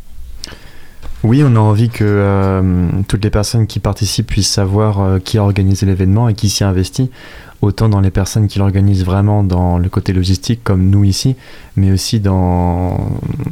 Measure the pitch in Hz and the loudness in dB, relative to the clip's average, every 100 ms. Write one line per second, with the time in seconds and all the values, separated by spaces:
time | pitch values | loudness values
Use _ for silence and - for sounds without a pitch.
0 | - - - - - - - - - - | -16 -14 -14 -14 -14 -18 -20 -18 -18 -16
1 | - - 110 131 147 117 107 104 117 - | -12 -4 2 4 4 4 4 4 0 0
2 | 104 101 101 98 95 95 92 90 87 98 | 0 2 2 2 2 2 2 2 0 -2
3 | 98 104 104 110 101 117 107 107 107 98 | -2 -2 0 0 0 0 0 -2 -4 -2
4 | 98 - 107 - 95 - 95 104 107 98 | -4 -4 -2 -2 0 0 0 0 0 0
5 | 95 95 - 110 101 98 98 95 98 92 | 0 0 0 0 2 2 2 2 0 2
6 | 95 104 120 101 101 - 101 92 92 - | 2 2 2 0 -2 0 0 0 -2 -2
7 | 127 - - - - - 107 - 110 101 | -4 -4 -20 -20 -16 -4 -2 0 0 2
8 | 98 101 92 113 104 98 98 95 98 95 | 2 0 -2 0 0 0 0 2 2 2
9 | 92 95 101 104 98 90 90 87 90 - | 0 0 2 2 2 0 0 0 0 -2
10 | 98 92 92 95 - 117 - 95 92 101 | -2 0 0 -2 -2 -4 0 2 4 4
11 | 101 95 131 131 - - - - 95 95 | 2 2 -2 -2 -8 -20 -8 0 2 0
12 | - 113 98 95 90 90 90 87 90 95 | 0 -2 0 0 2 0 0 0 -2 -4
13 | 101 - - - - | -4 -6 -6 -6 -6